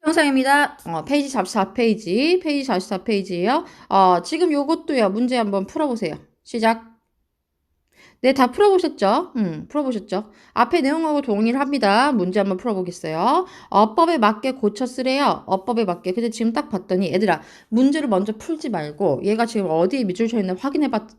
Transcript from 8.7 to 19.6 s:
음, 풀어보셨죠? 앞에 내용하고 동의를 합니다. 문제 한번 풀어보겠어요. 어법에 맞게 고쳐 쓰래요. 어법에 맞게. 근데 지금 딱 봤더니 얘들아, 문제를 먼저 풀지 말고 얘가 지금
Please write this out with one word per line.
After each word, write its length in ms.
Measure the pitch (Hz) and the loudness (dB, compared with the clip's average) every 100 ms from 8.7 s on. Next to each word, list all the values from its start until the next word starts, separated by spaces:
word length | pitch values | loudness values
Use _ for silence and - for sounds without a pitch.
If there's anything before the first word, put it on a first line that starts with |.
| 381 339 - 196 240 359 247 | 4 0 0 2 2 -2 -4
음, 300 | 208 156 165 | -4 -4 -6
풀어보셨죠? 640 | 294 269 233 - 190 214 - _ | -4 -4 -4 -6 -8 -8 -18 _
앞에 260 | - 226 349 | 0 2 2
내용하고 400 | 262 320 320 294 | 0 0 0 -2
동의를 360 | 277 202 226 247 | 0 0 0 0
합니다. 540 | 277 285 208 208 277 | -2 0 2 4 2
문제 260 | 254 185 202 | 2 0 0
한번 180 | 196 185 | 0 -2
풀어보겠어요. 920 | 247 196 180 170 160 160 208 311 370 - - | -4 -4 -6 -8 -8 -2 0 0 -2 -12 -2
어법에 500 | 190 214 214 330 330 | 2 4 4 2 4
맞게 340 | 220 220 262 | 2 0 -4
고쳐 340 | 262 208 214 254 | -2 -4 -2 -6
쓰래요. 560 | 254 254 269 277 160 - | -4 -2 0 0 -2 -2
어법에 380 | 190 190 233 | -4 -2 -2
맞게. 280 | 208 175 - | -2 -2 -4
근데 180 | 185 233 | -4 -4
지금 220 | 214 226 | -2 -2
딱 160 | 233 294 | -2 -4
봤더니 440 | 190 - 185 190 | -6 -2 -2 0
얘들아, 300 | 185 208 160 - - _ | 0 0 -2 -4 -20 _
문제를 400 | 220 269 294 285 | 2 2 2 0
먼저 240 | 190 208 214 | 0 0 -6
풀지 320 | - 320 311 | -8 -8 -6
말고 540 | 196 151 147 196 135 | -6 -6 -2 -2 0
얘가 200 | 190 220 | -2 0
지금 240 | 233 226 | 0 -2